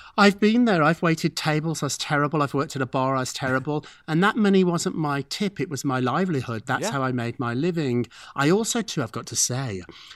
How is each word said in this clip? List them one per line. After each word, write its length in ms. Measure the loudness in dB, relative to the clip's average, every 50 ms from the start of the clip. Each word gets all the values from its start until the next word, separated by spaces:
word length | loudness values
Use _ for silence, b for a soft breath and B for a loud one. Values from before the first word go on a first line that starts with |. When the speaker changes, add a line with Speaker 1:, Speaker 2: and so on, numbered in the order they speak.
| B B B 6
Speaker 1:
I've 220 | 6 6 6 6
been 240 | 2 4 4 4 4
there. 180 | 4 4 4 4
I've 180 | 4 2 2 2
waited 320 | 0 0 2 0 -4 -2 -2
tables. 440 | -2 0 0 0 0 -2 -4 -2
I 40 | -4
was 120 | -4 -4 -6
terrible. 420 | -4 0 0 2 2 2 2 0
I've 120 | 0 0 0
worked 200 | -2 -2 -2 -2
at 60 | -6
a 40 | -4 -2
bar. 280 | 0 0 0 0 0
I 40 | 0
was 120 | -2 -4
terrible. 540 | -6 -6 -4 -2 -2 -2 -2 -2 -4 -4 -6 -8 -20
Speaker 2:
<laughs> 120 | -18 -8 -2
Speaker 1:
And 140 | 0 2 2
that 120 | 2 2
money 280 | 2 4 4 6 6 4
wasn't 320 | 4 2 0 -2 -4 -2 -2
my 240 | -2 -2 -2 -4 -4 -6
tip. 300 | -6 -4 -4 -4 -4 -4
It 80 | -6 -6
was 160 | -6 -6 -4
my 140 | -2 -2 0
livelihood. 640 | 0 0 0 0 0 0 0 -2 -2 -4 -6 -8 -4
That's 160 | -4 -4 -2 -2
Speaker 2:
Yeah. 80 | -2
Speaker 1:
how 100 | -2 -2 -2
I 80 | -2 -2
made 260 | -2 -4 -4 -4 -4
my 140 | -4 -4 -2
living. 540 | -2 -2 -2 0 0 0 0 0 0 -2 -4 B B B B B
I 140 | 0 2 4
also, 320 | 4 2 2 0 -2 -4
too, 200 | -4 -4 -4 -4 -4
I've 100 | -4 -4
got 120 | -8 -8 -6
to 80 | -2 -2
say, 460 | 0 0 0 -4 -4 -4 -6 -8 -10 -12 B B B B B